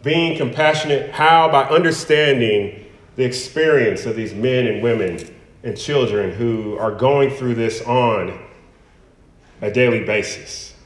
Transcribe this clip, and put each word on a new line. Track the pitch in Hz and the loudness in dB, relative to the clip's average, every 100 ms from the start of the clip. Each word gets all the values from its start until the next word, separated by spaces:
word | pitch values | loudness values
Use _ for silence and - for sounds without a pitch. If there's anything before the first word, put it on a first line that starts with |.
being | 143 165 165 - | 0 0 0 -2
compassionate. | 127 139 151 151 147 139 - | -4 2 2 2 0 -2 -2
How? | - 156 165 160 | 0 4 6 6
By | 143 135 | 4 4
understanding | 156 175 - - 151 151 131 113 104 101 - - - - - | 2 2 -2 2 2 4 2 2 0 -2 -10 -20 -20 -18 -4
the | |
experience | 127 - - 156 160 143 113 92 120 | -2 -2 -8 0 2 4 2 -2 -6
of | 110 | -6
these | 107 | -6
men | 95 123 127 117 | -4 0 0 0
and | 104 | 0
women | 117 110 92 82 - - - - | 0 0 -2 -6 -12 -20 -20 -12
and | 120 - | -10 -8
children | - 143 117 104 95 | -2 0 0 0 -4
who | 92 117 113 107 107 | -2 -2 -2 -6 -4
are | 110 | -4
going | 101 131 143 135 | 0 2 4 2
through | 135 127 117 | 0 -4 -2
this | 113 107 | -2 -4
on | - 127 120 104 90 92 - - _ _ _ _ _ _ _ _ _ - | -2 0 2 0 -4 -10 -18 -20 _ _ _ _ _ _ _ _ _ -8
a | 104 | -4
daily | 107 123 110 | 0 2 0
basis. | 92 107 95 - - - - - | -2 -4 -4 -12 -14 -16 -18 -20